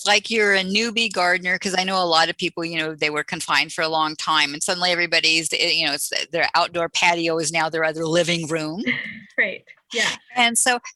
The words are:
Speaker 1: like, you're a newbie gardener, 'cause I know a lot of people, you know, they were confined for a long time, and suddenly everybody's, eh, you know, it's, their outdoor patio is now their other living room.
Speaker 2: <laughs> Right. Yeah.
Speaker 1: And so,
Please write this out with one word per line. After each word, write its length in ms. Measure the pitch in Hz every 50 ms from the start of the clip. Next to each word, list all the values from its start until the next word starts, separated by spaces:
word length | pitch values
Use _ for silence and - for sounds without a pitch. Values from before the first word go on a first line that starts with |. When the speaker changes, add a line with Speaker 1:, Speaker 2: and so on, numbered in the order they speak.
| - -
Speaker 1:
like, 240 | 208 214 208 -
you're 240 | 226 226 208 202 196
a 80 | 190 185
newbie 500 | 185 196 214 226 233 208 233 226 214 190
gardener, 440 | 185 180 175 180 185 175 180 185 180
'cause 160 | - 202 180 185
I 60 | 185
know 180 | 190 190 190
a 20 | 180
lot 260 | 170 160 160 165 165
of 80 | 175 -
people, 280 | 185 165 - 175 165
you 120 | 165 170 160
know, 160 | 160 156 160
they 160 | 147 151 151
were 120 | 151 151 151
confined 480 | - 185 160 - - 156 139 - 160 -
for 100 | - 165
a 40 | 160
long 280 | 160 156 156 156 156
time, 380 | - - 170 160 156 147 139 143
and 100 | 156 -
suddenly 280 | - 185 175 180 180
everybody's, 600 | 175 170 175 165 165 160 160 160 160 165 165 - -
eh, 160 | - - 175
you 160 | 156 165 160
know, 80 | 147 143
it's, 180 | 151 - - - - - -
their 180 | 156 165 147 - -
outdoor 340 | 160 170 - 175 175 165 165
patio 480 | - - 185 175 175 170 165 165 160 165
is 140 | 160 147
now 180 | 165 165 160 160
their 140 | 160 160 160
other 220 | 160 156 160 165
living 420 | 160 160 175 170 165 175 170 165 147
room. 360 | 160 160 156 156 160 190 294 247
Speaker 2:
<laughs> 60 | - - - - - - - - - -
Right. 280 | 226 196 185 - - - - _ _ _ -
Yeah. 160 | 233 214 180 - - - - - 247
Speaker 1:
And 200 | 240 233 233 -
so, 220 | - 254 247 240 - - -